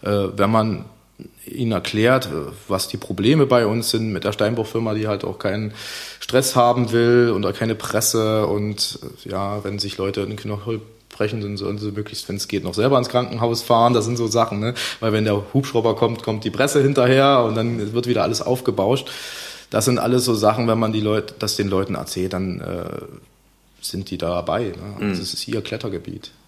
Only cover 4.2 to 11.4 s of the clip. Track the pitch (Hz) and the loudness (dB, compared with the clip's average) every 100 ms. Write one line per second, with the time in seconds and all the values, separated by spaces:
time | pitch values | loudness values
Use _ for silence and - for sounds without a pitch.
4.2 | 101 107 107 117 107 117 113 107 107 101 | -2 0 0 0 -2 -2 -2 -2 -2 -2
5.2 | - - 104 104 107 107 - - - - | -4 -4 -4 -2 -6 -8 -12 -12 -14 -14
6.2 | - 127 131 127 120 123 117 117 117 120 | 0 2 2 4 4 4 2 4 6 6
7.2 | 120 101 101 101 113 110 - 104 - 113 | 4 2 -2 -2 -2 -2 -2 -2 0 2
8.2 | 110 110 104 101 104 101 - - - - | 2 2 2 0 -2 -4 -6 -6 -14 -14
9.2 | - 95 98 104 101 101 98 - 98 101 | -8 -6 -4 -6 -6 -6 -6 -4 -4 -2
10.2 | 98 104 107 104 101 113 110 - _ - | -4 -6 -6 -8 -6 -6 -8 -20 _ -4
11.2 | 107 113 | -2 -2